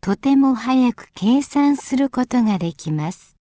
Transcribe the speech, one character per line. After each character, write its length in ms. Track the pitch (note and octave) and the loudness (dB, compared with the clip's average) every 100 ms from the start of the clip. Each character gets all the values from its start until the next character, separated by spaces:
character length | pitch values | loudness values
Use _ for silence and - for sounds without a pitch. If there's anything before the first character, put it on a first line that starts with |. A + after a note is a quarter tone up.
と 160 | - G3+ | -4 -4
て 180 | C#4 | 2
も 220 | C#4 C4+ B3 | 4 4 0
早 360 | A#3 C4 B3 | 0 0 0
く 180 | - - | -2 -14
計 280 | - G3 C4 | -4 0 0
算 340 | C#4+ C#4+ C#4+ C#4+ | 0 0 2 0
す 200 | - C4 | -2 -2
る 140 | C#4 | -2
こ 160 | - B3 | -2 -2
と 160 | B3+ | 0
が 160 | A3 G3 | 0 0
で 140 | E3+ | -4
き 180 | D#3+ - | -6 -6
ま 220 | D#3 D#3 | -4 -4
す。 240 | - _ _ | -8 _ _